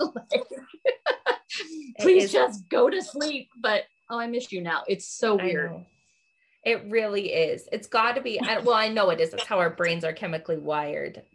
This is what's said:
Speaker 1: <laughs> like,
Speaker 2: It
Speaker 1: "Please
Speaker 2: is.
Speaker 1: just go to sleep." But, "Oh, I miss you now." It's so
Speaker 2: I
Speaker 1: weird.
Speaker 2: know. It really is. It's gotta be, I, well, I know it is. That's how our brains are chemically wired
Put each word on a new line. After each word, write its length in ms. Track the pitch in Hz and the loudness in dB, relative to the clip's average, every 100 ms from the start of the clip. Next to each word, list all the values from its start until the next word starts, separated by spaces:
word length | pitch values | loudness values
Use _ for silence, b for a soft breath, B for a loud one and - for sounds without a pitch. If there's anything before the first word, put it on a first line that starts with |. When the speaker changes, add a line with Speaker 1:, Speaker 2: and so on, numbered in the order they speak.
| - | -4
Speaker 1:
<laughs> 100 | - | -4
like, 280 | - 523 - 370 - - - | -4 -4 -4 -14 -18 -6 -2
Speaker 2:
It 1120 | - - 508 - - - - 320 320 285 - | -2 -2 -2 -2 -4 -6 -12 -10 -12 -12 2
Speaker 1:
"Please 260 | 269 370 392 | 8 8 6
Speaker 2:
is. 60 | |
Speaker 1:
just 380 | - 254 208 - | 4 2 0 -2
go 200 | 247 247 | 4 4
to 120 | 381 | 4
sleep." 480 | - 277 302 285 254 240 | -4 -4 -4 -6 -10 -4
But, 240 | 226 208 - _ - | 0 0 -2 _ -10
"Oh, 100 | 233 | -6
I 80 | 233 | -4
miss 240 | 233 247 | -4 -6
you 100 | 190 | -6
now." 220 | 170 156 - | -4 -4 -2
It's 200 | 196 - | -4 -6
so 320 | - 226 202 | -2 0 2
Speaker 2:
I 40 | |
Speaker 1:
weird. 280 | 185 156 170 | 0 -2 -4
Speaker 2:
know. 140 | 170 - _ _ _ _ _ _ _ 226 | -8 -18 _ _ _ _ _ _ _ -2
It 180 | 226 202 | -2 0
really 420 | 226 214 202 190 | 0 0 0 0
is. 380 | 165 160 156 - | 0 0 -2 -6
It's 160 | 220 - | -8 -2
gotta 320 | 233 226 247 | 0 2 0
be, 200 | 247 208 | -4 -4
I, 160 | 202 220 | -2 0
well, 160 | 240 226 | 2 4
I 140 | 220 | 2
know 200 | 220 190 | 2 2
it 100 | 165 | 2
is. 100 | 165 | 0
That's 140 | - - | -2 -2
how 140 | 196 | 0
our 100 | 175 | 2
brains 340 | 165 170 170 | 0 -2 0
are 80 | 160 | -4
chemically 460 | 156 190 160 160 160 | -6 -6 -6 -4 -4
wired 640 | 147 151 147 147 143 - - | -2 -2 -2 -4 -6 -10 -18